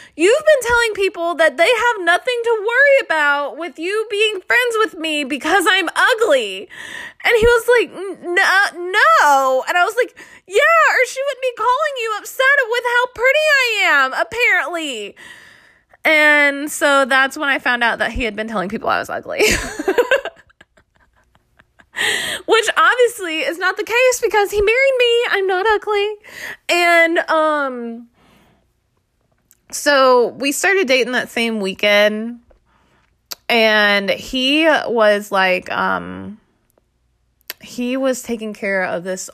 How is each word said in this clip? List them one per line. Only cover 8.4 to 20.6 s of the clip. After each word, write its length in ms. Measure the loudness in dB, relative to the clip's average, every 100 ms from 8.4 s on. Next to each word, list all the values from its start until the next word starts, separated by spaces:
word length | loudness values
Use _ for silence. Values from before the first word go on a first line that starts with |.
| 2 2 0 -4
no." 880 | -4 0 4 4 4 4 2 0 0
And 80 | 0
I 80 | 0
was 100 | 0
like, 220 | -4 -6 -20 -20 _
"Yeah, 100 | 2
or 480 | 4 4 4 2 0
she 140 | -2 -6
wouldn't 160 | -4
be 120 | -6 -2
calling 360 | -2 0 -2 -4
you 140 | -6 -6
upset 380 | -10 -2 2 2 0
with 140 | -2
how 220 | 0 0 -2 0
pretty 300 | 0 2 2 2
I 260 | 2 0 2
am, 280 | 2 0
apparently." 1040 | -2 -6 -2 0 0 -2 -6 -8 -8 -12 -16 -20 -20 -20 -20 _ _ _ _
And 640 | 0 4 4 4 2 0 -8
so 360 | -2 2 2 2
that's 320 | 2 0 -2
when 100 | -4
I 120 | -2
found 240 | -2 -2
out 160 | -2 -2
that 120 | -4
he 120 | -4 -6
had 100 | -6
been 140 | -8
telling 180 | -6 -6
people 220 | -6 -2
I 100 | -2
was 100 | -4
ugly. 340 | -10 -8 -2 0
<laughs> 60 | 0 -6 -8 -4 -2 0 0 -2 -14 _ _